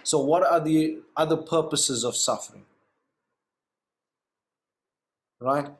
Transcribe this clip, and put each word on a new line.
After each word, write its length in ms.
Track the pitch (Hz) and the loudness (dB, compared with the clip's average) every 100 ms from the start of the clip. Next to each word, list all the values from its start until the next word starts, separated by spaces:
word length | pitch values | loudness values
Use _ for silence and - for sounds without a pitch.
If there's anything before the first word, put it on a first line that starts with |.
So 180 | - 151 | -2 0
what 260 | 139 170 175 | 2 2 4
are 140 | 170 | 2
the 400 | 156 160 156 - - - | 2 2 2 -4 -8 -2
other 200 | 160 156 | 0 0
purposes 680 | - 165 156 143 - 120 | 0 -2 0 -2 -2 -2
of 120 | 120 - | -4 -2
suffering? 480 | - 107 - 101 - _ _ _ _ _ _ _ _ _ _ _ _ _ _ _ _ _ _ _ _ _ _ _ _ _ _ _ | -2 -2 -8 -20 -20 _ _ _ _ _ _ _ _ _ _ _ _ _ _ _ _ _ _ _ _ _ _ _ _ _ _ _
Right? 260 | 123 143 143 | -2 -2 -4